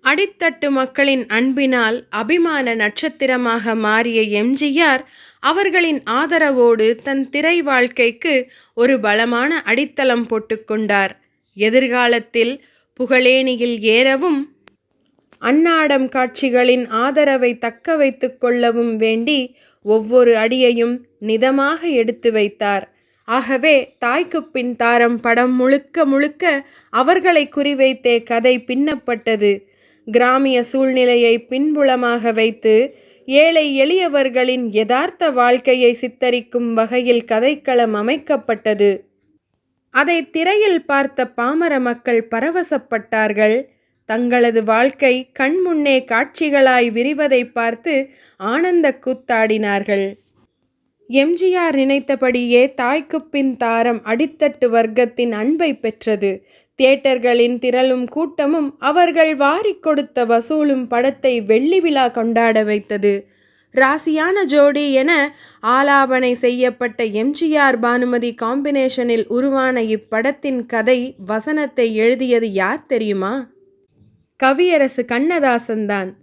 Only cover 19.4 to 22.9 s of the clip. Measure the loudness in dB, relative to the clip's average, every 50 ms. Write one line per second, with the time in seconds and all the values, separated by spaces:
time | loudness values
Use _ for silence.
19.4 | -2 -6 _ _ _ _ _ _ _ 0 0 0 0 2 4 4 6 6 4 4
20.4 | 2 0 2 4 4 4 4 2 0 -2 -2 -6 -10 _ _ _ -4 -4 0 2
21.4 | 2 2 2 2 0 0 -2 -4 -4 -2 0 0 -2 -2 -6 -2 -2 -2 0 0
22.4 | -2 -2 -4 _ -2 -2 -2 -2 -4 _